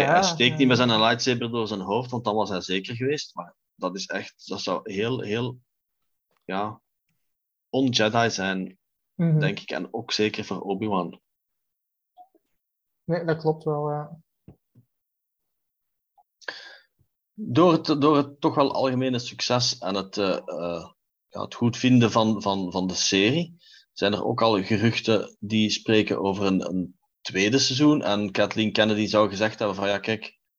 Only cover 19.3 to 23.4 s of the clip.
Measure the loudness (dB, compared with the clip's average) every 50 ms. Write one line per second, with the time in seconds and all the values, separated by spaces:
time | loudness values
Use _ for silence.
19.3 | -8 -8 -2 0 0 0 0 -2 -4 -4 -6 -4 -4 -4 -4 -4 -4 -2 0 0
20.3 | 0 -2 -4 -8 -8 -8 -6 -6 -6 -8 -10 -14 -20 _ _ _ _ _ _ _
21.3 | -10 -10 -10 -10 -4 -2 0 0 0 2 4 6 6 8 6 6 4 4 4 4
22.3 | 2 0 0 -2 -2 0 -2 -4 -2 -2 -2 -2 -2 -2 0 2 2 4 4 4
23.3 | 2 0